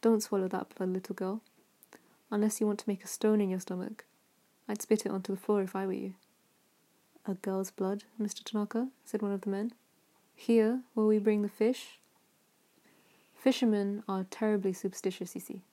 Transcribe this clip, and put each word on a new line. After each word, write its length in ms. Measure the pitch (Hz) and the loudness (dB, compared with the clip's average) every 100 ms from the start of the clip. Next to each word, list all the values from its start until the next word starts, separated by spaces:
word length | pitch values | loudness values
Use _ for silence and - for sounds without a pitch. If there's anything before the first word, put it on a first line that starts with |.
"Don't 220 | 226 226 | 6 4
swallow 240 | 220 202 185 | 2 -2 0
that 260 | 185 - - | -2 -6 -6
blood, 140 | 185 | -2
little 260 | 185 185 185 | -2 -4 -6
girl, 260 | 190 214 _ _ _ _ - - _ _ _ | -4 -4 _ _ _ _ -20 -20 _ _ _
unless 280 | 208 214 208 | 0 2 2
you 80 | 214 | 0
want 120 | 208 | 0
to 100 | - | -2
make 140 | 196 | -4
a 40 | - | -4
stone 320 | - 220 214 | 0 2 4
in 100 | 196 | 2
your 100 | 185 | 0
stomach. 460 | - 180 196 220 - _ _ _ _ _ - | -4 -6 -6 -10 -18 _ _ _ _ _ -8
I'd 140 | 202 | -8
spit 240 | - 214 202 | 2 2 2
it 60 | |
onto 220 | 190 185 | -4 -4
the 60 | 190 | -6
floor 220 | - 208 | 0 2
if 140 | 190 190 | 2 -4
I 100 | 190 | -4
were 80 | |
you." 220 | 190 196 185 _ _ _ _ _ _ _ _ _ _ - | -4 -6 -10 _ _ _ _ _ _ _ _ _ _ -8
"A 100 | 190 | -6
girl's 360 | - 190 190 | -2 -2 -4
blood, 340 | - 190 202 - 226 | -2 -2 -2 -8 -6
Mister 260 | 208 - | -6 -4
Tanaka?" 460 | - 214 208 226 254 _ - | -6 -4 -2 -2 -4 _ -8
said 160 | 214 | -4
one 100 | 202 | -2
of 100 | 196 | -2
the 80 | 196 | -2
men. 240 | 196 220 - _ _ _ _ _ _ | -2 -4 -8 _ _ _ _ _ _
"Here, 480 | - 233 220 254 254 | 4 6 6 2 -4
where 120 | - 214 | 2 4
we 140 | 214 | 6
bring 220 | 208 208 | 4 2
the 80 | 208 | 0
fish?" 500 | - 220 254 - - _ _ _ _ _ _ _ _ _ _ _ _ _ _ | 2 2 2 -6 -20 _ _ _ _ _ _ _ _ _ _ _ _ _ _
Fishermen 680 | - 254 247 208 202 202 214 | 2 4 4 4 0 -4 -4
are 180 | 190 190 | -4 -4
terribly 480 | - 214 208 190 | -2 0 2 0
superstitious, 640 | 185 190 185 190 180 175 - | -2 -6 -4 -6 -4 -10 -10
you 60 | |
see. 200 | - 196 - | -12 -14 -14